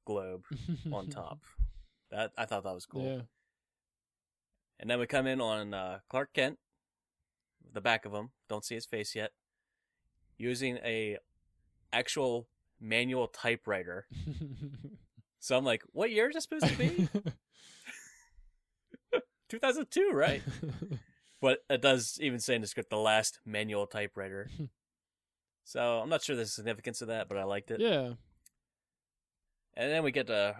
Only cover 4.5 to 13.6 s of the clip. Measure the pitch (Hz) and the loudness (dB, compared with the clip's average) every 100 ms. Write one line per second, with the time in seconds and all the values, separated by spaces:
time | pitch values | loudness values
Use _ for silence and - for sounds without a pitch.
4.5 | _ _ - 110 123 120 135 131 131 117 | _ _ -10 -2 0 2 2 2 2 0
5.5 | 107 104 98 92 95 - 127 139 - 131 | 0 -2 -4 -6 -8 -6 -4 -2 0 0
6.5 | - _ _ _ _ _ _ _ _ _ | 0 _ _ _ _ _ _ _ _ _
7.5 | _ - 110 110 113 104 104 120 - - | _ -14 -2 4 4 2 -6 -8 -12 -8
8.5 | 107 - 113 - 110 104 110 107 - _ | -8 -6 -8 -6 -6 -4 -4 -6 -8 _
9.5 | _ _ _ _ _ _ _ _ - 117 | _ _ _ _ _ _ _ _ -6 -4
10.5 | 123 131 123 117 113 110 101 - _ _ | 0 -2 -2 -2 -2 -2 -6 -10 _ _
11.5 | _ _ _ _ 117 127 156 131 120 117 | _ _ _ _ -2 0 0 0 0 -4
12.5 | _ _ _ 110 113 123 127 117 - 120 | _ _ _ -2 0 2 2 0 0 0
13.5 | 117 | 0